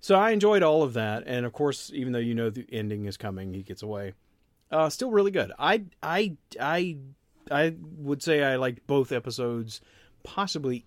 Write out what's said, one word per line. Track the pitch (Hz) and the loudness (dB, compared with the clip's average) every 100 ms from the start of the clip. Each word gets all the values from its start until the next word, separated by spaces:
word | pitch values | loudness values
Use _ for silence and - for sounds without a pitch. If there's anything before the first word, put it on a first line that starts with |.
So | - | 4
I | 190 220 | 6 6
enjoyed | 214 208 202 | 4 4 6
all | 165 156 | 6 6
of | 143 | 4
that. | 117 107 110 - | 0 -2 -4 -4
And, | 123 120 | -4 -4
of | |
course, | - 147 135 - | -2 -2 -2 -8
even | - 127 | -6 -4
though | 120 | -2
you | 117 | 0
know | 117 117 | 0 -2
the | 110 - | -4 -8
ending | 113 107 104 101 | -6 -4 -4 -6
is | 92 | -6
coming, | 107 95 95 | -8 -8 -8
he | 92 | -8
gets | 95 95 | -10 -12
away. | 107 104 98 - _ _ _ _ _ | -8 -8 -8 -12 _ _ _ _ _
Uh, | 156 156 | 0 0
still | - 254 | -2 0
really | 214 202 | 2 4
good. | 185 92 - | 2 -2 0
I, | 147 220 190 - | 0 0 -2 -10
I, | 151 175 214 147 _ - | -2 -2 -2 -6 _ -6
I, | 139 170 180 147 135 - _ _ - | -2 0 -2 -6 -14 -20 _ _ -2
I | 143 165 165 | 0 2 -2
would | 156 156 143 139 | -12 -8 -4 -2
say | 170 151 | 2 4
I | 139 131 | 4 2
liked | 131 120 - | 0 -4 0
both | 143 127 | 2 2
episodes | 127 127 117 120 120 113 - - _ _ _ | -2 -4 -4 -2 -2 -6 -12 -18 _ _ _
possibly | - - 196 160 135 123 | -10 -6 -4 -4 -4 -4